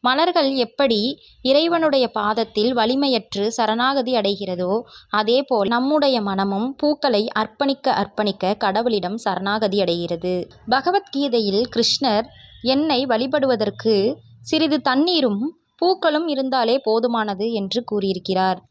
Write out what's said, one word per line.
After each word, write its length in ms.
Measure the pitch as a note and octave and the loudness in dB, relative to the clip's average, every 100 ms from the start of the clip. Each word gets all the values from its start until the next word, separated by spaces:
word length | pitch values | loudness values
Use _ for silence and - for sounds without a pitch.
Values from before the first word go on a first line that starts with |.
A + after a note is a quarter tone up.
மலர்கள் 440 | B3 C4+ E4+ F4 C#4 | 0 2 2 2 0
எப்படி 640 | C4+ A#3 - C#4 A3 A3+ C#4+ - _ | 0 -2 0 2 2 0 -6 -16 _
இறைவனுடைய 680 | B3+ C#4 E4 E4+ D#4+ C#4 A#3+ | 2 2 4 2 2 2 0
பாதத்தில் 680 | A3+ G#3 G#3+ A3+ G#3+ A3 A#3+ | 0 -2 -2 -2 0 0 2
வலிமையற்று 680 | A3 C4 C#4 A#3+ - G3+ G3+ | 0 2 0 0 -4 -4 -4
சரணாகதி 680 | A3+ A3 A3 B3+ C#4 B3 | 0 0 0 0 0 0
அடைகிறதோ, 680 | B3 G3+ G3 F#3+ F3+ F3+ G#3+ - - _ | -2 -2 -4 -6 -4 -2 -2 -4 -20 _
அதேபோல் 580 | G#3 G#3+ B3 C#4 A#3 G3+ | -4 2 0 2 0 2
நம்முடைய 520 | A#3 C4 D4+ C#4+ B3 | 0 2 2 2 0
மனமும் 540 | G3+ F#3+ G3 G3 A#3+ | -2 -2 -2 -2 -4
பூக்களை 480 | C4+ D4 D4 C#4 G#3 A3 - | -2 -2 0 0 0 0 -2
அர்ப்பணிக்க 480 | A3 - C#4 C4+ C4+ | -4 -2 -2 0 0
அர்ப்பணிக்க 580 | - G3 - G#3 G3 F#3 G#3 | 0 -2 -2 -4 -2 -2 0
கடவுளிடம் 500 | G#3 G3+ A#3+ G#3+ F3+ | 0 0 0 -2 -2
சரணாகதி 680 | A3 G#3 F3+ G3 G#3+ G#3+ G3 | -4 -4 -2 -2 0 0 2
அடைகிறது. 520 | F3+ E3+ E3+ E3+ F3+ F3+ - - - | 0 0 -2 -4 -2 -4 -6 -12 -2
பகவத்கீதையில் 920 | B3+ E4+ G4 G4 C#4 C#4+ A#3 G#3 G3 B3 | 0 2 0 -2 -4 0 0 0 0 0
கிருஷ்ணர் 540 | - A3+ - C4+ G#3 A#3+ - - - | 0 0 0 0 0 -2 -12 -20 -8
என்னை 440 | A#3 C4+ D#4 B3+ C4+ | -2 0 2 0 2
வழிபடுவதற்கு 880 | A3+ C4 D4 C4+ A#3 G#3 G3+ A3 G#3 G#3 - - - | 0 0 0 2 2 0 -2 0 2 2 -2 -12 -20
சிறிது 400 | - D#4 D#4 D4+ | -4 0 2 0
தண்ணீரும் 600 | C#4 C4 E4 F4 C4 G3+ C#4 - _ _ | 2 2 2 2 0 0 -4 -8 _ _
பூக்களும் 520 | F4 F#4+ E4 D4+ E4+ | 0 2 0 0 -2
இருந்தாலே 480 | C4+ C4 B3+ A3+ C4 | -2 -2 0 2 0
போதுமானது 720 | A3 A3 A#3+ A#3 G#3+ F#3+ A3 | 2 0 0 -2 -4 -4 -4
என்று 300 | A3+ G3 A3+ | -4 -4 -6
கூறியிருக்கிறார். 760 | A#3 G#3 G3 F#3 - F#3 F#3 F#3 _ | -4 -2 -2 -4 -2 0 0 -2 _